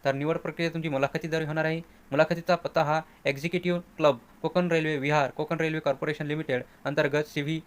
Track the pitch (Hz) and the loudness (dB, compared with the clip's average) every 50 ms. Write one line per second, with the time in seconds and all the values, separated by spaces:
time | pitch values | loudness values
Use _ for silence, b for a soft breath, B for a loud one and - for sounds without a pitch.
0 | - 139 135 139 143 151 165 165 - 165 151 - 170 165 160 165 160 165 143 135 | 2 0 0 0 0 0 -2 -2 -2 -6 -4 -2 -2 -2 -2 -2 -4 -2 0 0
1 | 139 139 - 160 - 160 156 160 160 147 156 160 156 160 160 165 165 B B B | 0 0 0 -4 -4 -2 -2 -2 -2 -2 -2 -2 -2 -2 -2 -4 -8 B B B
2 | B - 139 143 156 - 175 165 165 - 180 170 - - - 165 156 143 151 160 | B -4 2 2 4 4 2 -4 0 0 0 0 0 -2 0 0 2 2 0 0
3 | 156 B B B B 143 143 135 143 170 175 180 175 180 175 175 175 - - - | -2 B B B B -4 -2 -2 -4 -4 -4 -2 0 0 -2 -2 -4 -10 -4 4
4 | 156 151 135 - - - - - - 160 - 180 180 175 165 165 156 156 156 139 | 4 4 4 4 -4 -20 -16 -6 -6 0 0 2 2 4 2 2 2 0 -2 0
5 | 131 143 151 151 139 123 - - 156 - 165 160 160 160 156 160 - 147 139 - | 0 2 2 2 2 0 -2 -4 -4 -4 -2 0 0 0 0 0 0 0 0 0
6 | - 151 147 - 156 147 147 156 156 - 131 123 123 B B B B 139 147 156 | 0 -4 -4 -4 -4 -4 -4 -4 -2 -2 -2 -2 -2 B B B B -2 0 2
7 | 151 147 135 147 151 - - 151 143 147 160 160 156 | 2 2 2 0 -2 0 -4 -4 -2 -2 -4 -4 -6